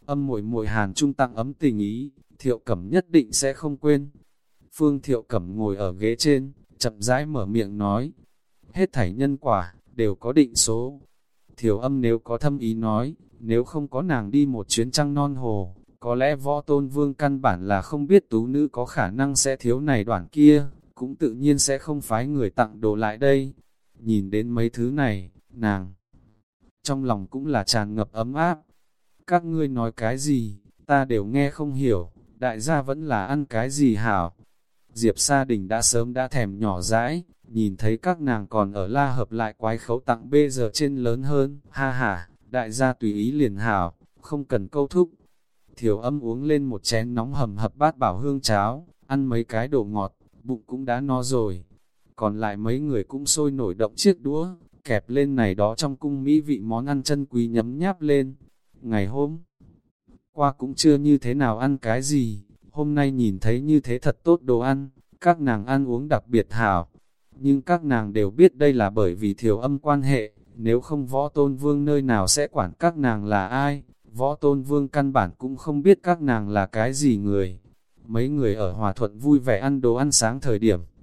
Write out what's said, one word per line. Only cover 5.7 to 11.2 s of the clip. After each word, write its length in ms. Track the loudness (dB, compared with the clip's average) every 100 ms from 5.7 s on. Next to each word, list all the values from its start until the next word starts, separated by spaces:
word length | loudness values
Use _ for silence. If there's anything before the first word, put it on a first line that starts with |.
| -2
ở 160 | -4
ghế 240 | -2 -2 0
trên, 360 | 2 2 0 -12 _ -6
chậm 240 | -6 -2
rãi 240 | 0 0 -2
mở 200 | -4 -2
miệng 320 | -2 -2 -2
nói, 340 | -2 -2 -4 -12 _ _ _ _ -10
hết 200 | -2 0
thảy 200 | 0 -2
nhân 240 | 0 -2 -2
quả, 380 | 0 0 -2 -14 _
đều 200 | -2 -2
có 180 | -2 0
định 220 | 2 2
số. 460 | 2 -2 -2 -6 -12 _ _